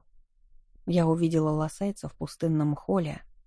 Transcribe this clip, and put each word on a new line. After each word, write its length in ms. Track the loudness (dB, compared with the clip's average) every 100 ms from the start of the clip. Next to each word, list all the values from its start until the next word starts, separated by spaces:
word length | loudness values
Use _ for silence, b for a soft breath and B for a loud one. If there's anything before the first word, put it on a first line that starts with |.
| _ -20 -20 _ _ -20 -20 -12 0
Я 220 | 2 4
увидела 420 | 4 2 2 2
Лосайца 600 | 0 -2 -4 -6 -6 -10
в 60 | -10
пустынном 580 | -10 -4 0 2 0 -2
холле, 480 | -2 -2 -2 -6 -14 -20